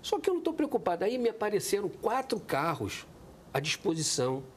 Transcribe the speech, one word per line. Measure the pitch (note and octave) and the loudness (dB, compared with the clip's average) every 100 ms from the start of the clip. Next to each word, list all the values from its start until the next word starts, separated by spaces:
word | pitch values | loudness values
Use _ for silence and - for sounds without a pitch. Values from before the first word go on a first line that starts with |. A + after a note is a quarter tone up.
Só | - G#4 | 0 0
que | - | 2
eu | |
não | F4+ | 2
tô | - | 0
preocupado. | D#4 D4 A3+ F3+ E3+ F#3+ | 0 0 2 0 2 2
Aí | B3 | 2
me | A#3 | 0
apareceram | A3 G#3+ G3+ - G3+ G3 | 2 0 0 2 0 0
quatro | - A3 B3 C4 A3 | -2 0 0 0 -4
carros | - C3+ D#3+ C3+ G2+ - - - - - - | 0 0 2 0 -2 -6 -12 -18 -20 -20 -4
à | C#3 | -2
disposição. | D3+ - - D#3+ D3+ - B2+ C3 C3+ | 0 0 0 0 0 2 0 0 -6